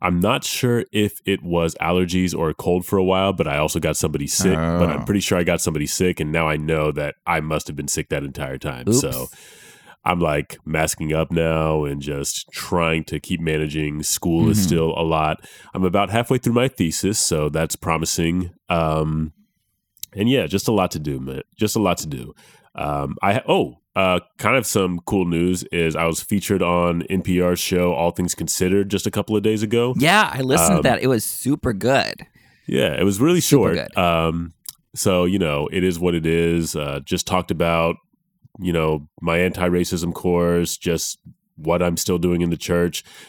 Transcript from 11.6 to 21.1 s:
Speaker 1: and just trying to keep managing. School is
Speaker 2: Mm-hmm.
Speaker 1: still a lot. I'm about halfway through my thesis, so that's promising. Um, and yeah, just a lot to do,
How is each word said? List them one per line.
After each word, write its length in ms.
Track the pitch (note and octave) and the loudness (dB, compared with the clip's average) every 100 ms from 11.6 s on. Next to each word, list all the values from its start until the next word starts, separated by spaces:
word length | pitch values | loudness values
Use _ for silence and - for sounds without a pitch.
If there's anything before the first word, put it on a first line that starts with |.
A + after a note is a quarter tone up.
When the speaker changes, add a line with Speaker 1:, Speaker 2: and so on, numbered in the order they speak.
| D#2+ D#2 C#2+ | 2 0 -2
Speaker 1:
and 160 | C#2+ | -4
just 500 | C#2 C#2+ C#2 - - | -6 -6 -6 -8 -10
trying 540 | - - F2 E2 D#2+ - | -12 -4 0 0 0 -4
to 160 | D#2 | -8
keep 180 | - F2 | -4 -4
managing. 640 | E2 D#2 D#2 D2+ D2+ D2+ | -2 -2 -2 -2 -4 -4
School 460 | D2+ - F2 E2 G#2 | -4 -2 0 2 4
is 80 | G#2 | 2
Speaker 2:
Mm-hmm. 100 | F#2 | 2
Speaker 1:
still 260 | E2 D#2+ D#2+ | 2 0 0
a 40 | |
lot. 380 | D#2+ D#2+ D#2 E2 - - - | 0 2 0 -2 -10 -20 -10
I'm 120 | - F#2 | -2 2
about 240 | G2 F#2+ | 2 2
halfway 300 | A2+ A#2+ C3 | 0 0 0
through 120 | A#2 | 2
my 160 | A#2+ C3 | 2 2
thesis, 500 | - E2 - G2 A2 | 0 -2 0 0 0
so 280 | - D#2+ D2+ | 0 0 0
that's 300 | D#2 D#2+ - | 0 -2 -2
promising. 720 | F2 D#2+ E2 - E2 F2+ F2 - - | -2 -2 0 0 0 0 -2 -8 -2
Um, 640 | E2+ D#2+ D#2 D#2 D#2 D#2 - _ _ _ _ _ _ - | 0 2 0 0 -2 -4 -8 _ _ _ _ _ _ -10
and 160 | G2+ A#2 | -2 0
yeah, 160 | C3 D#2 | 2 0
just 220 | G2 - | -2 0
a 60 | |
lot 180 | G#2 F2+ | 2 0
to 80 | D2+ | -2
do, 220 | D2+ | -6